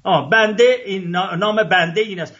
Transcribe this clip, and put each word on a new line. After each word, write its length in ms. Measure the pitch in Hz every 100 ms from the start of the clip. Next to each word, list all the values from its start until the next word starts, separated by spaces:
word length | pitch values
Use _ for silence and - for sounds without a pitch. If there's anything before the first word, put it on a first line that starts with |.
آه، 280 | 165 160 131
بنده 460 | 220 214 208 247 247 202
این 300 | 196 175 175
نا-، 180 | 190
نام 220 | 175 214 214
بنده 380 | 165 185 170 185
این 200 | 220 180
است. 140 | 151